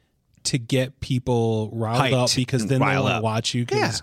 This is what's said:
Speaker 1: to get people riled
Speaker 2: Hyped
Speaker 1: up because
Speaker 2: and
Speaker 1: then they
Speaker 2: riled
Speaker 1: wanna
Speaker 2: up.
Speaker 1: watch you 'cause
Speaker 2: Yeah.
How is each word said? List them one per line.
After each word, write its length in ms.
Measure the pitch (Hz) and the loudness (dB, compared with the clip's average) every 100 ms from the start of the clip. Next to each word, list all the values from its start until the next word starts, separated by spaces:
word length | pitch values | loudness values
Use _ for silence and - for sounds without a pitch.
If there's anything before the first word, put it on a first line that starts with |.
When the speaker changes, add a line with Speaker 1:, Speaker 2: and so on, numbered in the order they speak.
| _ _ _ _ | _ _ _ _
Speaker 1:
to 140 | - 135 | -4 -4
get 420 | 113 131 131 - | 0 0 -2 -6
people 720 | - 127 127 120 113 110 107 | -4 -2 0 2 2 0 -2
riled 280 | 113 110 123 | -4 -2 0
Speaker 2:
Hyped 220 | 131 131 | 2 2
Speaker 1:
up 120 | 123 135 | 2 0
because 260 | 123 131 | 0 -2
Speaker 2:
and 80 | 104 | 0
Speaker 1:
then 80 | 131 | 2
they 60 | 107 | 2
Speaker 2:
riled 180 | 95 101 | 2 0
Speaker 1:
wanna 100 | 87 | 0
Speaker 2:
up. 60 | |
Speaker 1:
watch 300 | 110 110 - | 0 -2 -2
you 120 | 123 120 | -4 0
'cause 120 | 427 | 0
Speaker 2:
Yeah. 140 | 359 107 | 0 -4